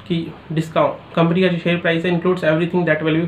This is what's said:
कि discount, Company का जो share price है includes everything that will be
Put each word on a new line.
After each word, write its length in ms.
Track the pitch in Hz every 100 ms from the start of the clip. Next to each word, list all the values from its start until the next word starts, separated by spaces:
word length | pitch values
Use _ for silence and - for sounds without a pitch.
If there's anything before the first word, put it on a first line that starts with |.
| -
कि 260 | 165 160 - -
discount, 420 | 156 156 170 143 - - -
Company 260 | 170 175
का 60 | 185
जो 100 | 170
share 200 | 170 175
price 280 | 175 165 180
है 160 | 170
includes 240 | 180 180 156
everything 400 | 156 170 180 165
that 160 | 151
will 180 | 156
be 60 | 160